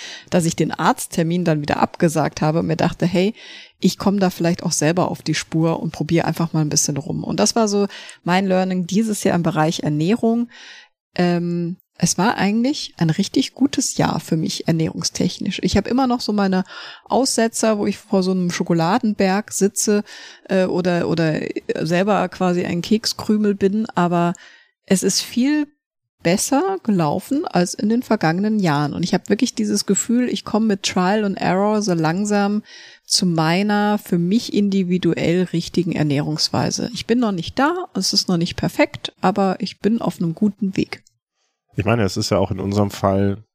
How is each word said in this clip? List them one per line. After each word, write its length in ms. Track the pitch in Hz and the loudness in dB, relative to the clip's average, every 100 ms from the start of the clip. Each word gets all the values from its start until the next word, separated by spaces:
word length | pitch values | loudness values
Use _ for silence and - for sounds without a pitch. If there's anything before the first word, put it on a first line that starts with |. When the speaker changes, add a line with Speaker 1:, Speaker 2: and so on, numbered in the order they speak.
| - - - | -10 -16 -2
Speaker 1:
dass 160 | - 165 | 0 0
ich 100 | - | 0
den 160 | 160 | -2
Arzttermin 720 | - 165 262 - - 165 175 | 0 0 0 -2 -2 0 0
dann 180 | 170 151 | 2 0
wieder 200 | 147 - | 0 -2
abgesagt 600 | - - 170 156 147 - | -2 2 0 2 -2 0
habe 180 | 156 160 | 0 0
und 80 | 175 | 0
mir 100 | - | 0
dachte, 280 | 180 - 180 | 0 0 0
hey, 280 | 202 220 - - - - - | 2 0 -2 -14 -20 -20 0
ich 160 | 185 - | 0 2
komme 220 | - 202 | 0 2
da 100 | 185 | 0
vielleicht 340 | - 165 180 | 0 -2 0
auch 80 | 175 | -2
selber 400 | - 151 175 156 | 0 0 2 0
auf 100 | 170 | -2
die 140 | - 151 | -4 -4
Spur 460 | - 165 165 165 | -2 0 0 0
und 100 | 165 | -4
probiere 340 | - 151 165 - | -6 0 0 0
einfach 280 | 165 170 | -2 -2
mal 80 | 160 | 0
ein 80 | 151 | 0
bisschen 260 | 151 - 143 | 0 -2 -2
rum. 300 | - - - | -4 -6 -4
Und 160 | 165 | 0
das 120 | 214 | 0
war 140 | - 214 | 2 0
so 200 | 202 202 - - - | 2 -2 -4 -18 -10
mein 240 | - 180 196 | 0 0 2
Learning 400 | 185 185 185 170 | 2 2 -2 0
dieses 380 | 190 226 208 - | 0 0 0 0
Jahr 100 | 175 | 2
im 80 | |
Bereich 380 | 170 170 156 - | 0 2 0 0
Ernährung. 680 | 156 151 160 233 226 233 240 - - - - _ _ - | -2 0 2 2 2 0 -2 -8 -20 -20 -20 _ _ 0
Ähm, 600 | 175 175 175 175 170 180 _ - | 2 2 0 -2 -4 -6 _ -4
es 200 | 175 - | -2 2
war 200 | 180 - | 0 2
eigentlich 560 | 190 220 247 311 - - | 0 2 0 -2 -6 -2
ein 120 | 165 | 0
richtig 440 | 156 196 - - | 0 0 0 -2
gutes 440 | - 262 - - - | 0 0 0 -4 -2
Jahr 220 | - - | -2 -2
für 160 | - 165 | -2 -2
mich 320 | 185 - - | -2 -4 -2
ernährungstechnisch. 920 | 165 160 - 165 - 190 - 202 - | 0 0 -4 -6 -2 -4 -2 -6 -4
Ich 160 | 185 208 | 0 0
habe 120 | - | 0
immer 180 | 247 262 | 0 0
noch 140 | 240 | 0
so 120 | - | -2
meine 300 | 208 196 185 185 - - - - | 0 0 0 -2 -10 -18 -16 -2
Aussetzer, 720 | 214 269 - 226 - 220 214 | 0 0 0 0 0 0 2
wo 80 | 208 | 0
ich 120 | 196 | -4
vor 260 | - 196 | 0 0
so 80 | 185 | 2
einem 200 | 185 180 | 0 0
Schokoladenberg 1000 | - 175 170 165 233 214 208 190 190 - | -2 0 0 2 2 0 0 2 0 -2
sitze, 520 | - 190 - - 208 - - - - - | 0 0 0 0 0 -2 -12 -20 -16 -2
äh, 160 | 190 185 | 0 2
oder, 420 | 180 180 175 - | 0 0 0 0
oder 340 | 160 160 151 - - - - | 0 0 0 -4 -8 -6 -4
selber 460 | 160 175 196 185 180 | 0 0 2 2 0
quasi 360 | - 185 175 - | 0 0 0 -2
ein 160 | 175 | -2
Kekskrümel 720 | - 220 - - - 214 208 | 0 0 0 -6 0 2 2
bin, 320 | 202 196 208 220 | 2 0 0 -2
aber 400 | - 175 175 175 180 - - _ _ - | 0 2 2 0 -2 -10 -20 _ _ 0
es 180 | 190 | 2
ist 180 | 190 - | 2 0
viel 460 | - - 262 302 294 _ _ _ _ _ | -2 0 2 2 -2 _ _ _ _ _
besser 540 | 170 190 - 277 381 392 | 0 0 2 0 0 -2
gelaufen 640 | - 196 156 185 - 277 359 | 0 2 2 0 -2 -2 0
als 280 | - 180 | 0 0
in 160 | - 214 | 0 0
den 120 | 233 | 0
vergangenen 560 | - 214 160 170 208 220 | 0 0 2 0 0 2
Jahren. 360 | 180 143 147 | 2 2 0
Und 100 | 175 | -2
ich 100 | 175 | -2
habe 160 | 180 - | -2 0
wirklich 260 | 208 247 - | 0 0 -2
dieses 300 | 208 208 - | -2 -2 0
Gefühl, 440 | 196 - 233 247 | 0 2 0 0
ich 160 | - - | -4 -2
komme 200 | 208 220 | 0 2
mit 180 | 196 | 0
Trial 420 | - - 180 214 208 | -2 0 2 2 0
and 120 | 185 | -2
Error 440 | - 180 208 214 | 0 2 2 2
so 120 | 208 | 0
langsam 720 | 170 156 175 208 208 202 208 - - - - - | 0 2 0 0 2 2 0 -4 -18 -20 -18 -2
zu 200 | - 185 | 0 2
meiner 720 | 165 156 175 208 208 208 208 | 2 2 2 2 2 2 0
für 200 | - 175 | 0 0
mich 360 | 170 220 - | 2 0 0
individuell 880 | - 202 196 180 180 175 160 143 175 | 0 2 2 0 0 2 0 2 2
richtigen 480 | 180 170 - - 170 | 0 -2 -2 -2 0
Ernährungsweise. 960 | - 151 139 151 156 - - - - - | 0 0 0 -2 -2 -2 -2 -2 -2 -6
Ich 120 | 214 - | -6 0
bin 140 | 240 | 0
noch 140 | 233 | 2
nicht 260 | 190 170 - | -2 -6 0
da, 280 | 285 349 359 | 0 0 -6
es 200 | - 190 | -4 -2
ist 160 | - - | -2 0
noch 80 | 175 | 0
nicht 180 | 170 - | 0 -2
perfekt, 580 | 190 - 302 - - - | -4 0 -2 -2 -14 -2
aber 360 | 185 202 190 - | 0 2 0 0
ich 200 | 190 - | -6 -2
bin 220 | 202 226 | 0 0
auf 180 | - - | -2 -2
einem 140 | 170 | -2
guten 420 | 165 214 - 190 - | 0 0 0 -4 -2
Weg. 280 | - - _ _ _ _ _ _ _ - | -4 -4 _ _ _ _ _ _ _ -4
Speaker 2:
Ich 100 | 101 | 0
meine, 180 | 117 | 2
es 140 | 98 110 | 2 0
ist 120 | 107 | 0
ja 80 | 98 | 0
auch 140 | 95 | 0
in 80 | 92 | -2
unserem 320 | 95 101 101 | -2 0 0
Fall 520 | - 101 98 101 101 - | 0 0 2 2 -2 -10